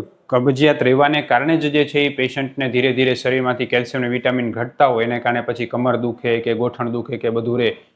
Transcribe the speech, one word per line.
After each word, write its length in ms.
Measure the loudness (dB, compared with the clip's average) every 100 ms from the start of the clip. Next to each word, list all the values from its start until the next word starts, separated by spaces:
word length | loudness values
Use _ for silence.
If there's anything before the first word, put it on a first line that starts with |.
| -14 _ -2
કબજિયાત 560 | 0 2 4 4 4
રહેવાને 400 | 4 4 4 2
કારણે 340 | 2 2 2 0
જ 160 | 2
જે 120 | 0
છે 160 | 0 0
એ 80 | 0
પેશન્ટને 600 | 0 -4 -2 -6 -4 -2
ધીરે 240 | 0 0
ધીરે 220 | 2 0
શરીરમાંથી 520 | 0 0 0 0 -2 0
કેલ્શિયમ 360 | -2 -2 -4
અને 100 | -2
વિટામિન 400 | -2 0 0 -2
ઘટતા 340 | -4 -6 2 2
હોય 180 | 4
એને 140 | 0 -2
કારણે 220 | -2 -2
પછી 260 | -4 -6 -6
કમર 300 | -2 0 0
દુખે 440 | -2 -4 -2 -2
કે 140 | -2
ગોઠણ 360 | -2 -2 -4 -6
દુખે 260 | -6 -6 -6
કે 140 | -4
બધું 280 | -2 -2 0
રહે. 180 | -2 -2 _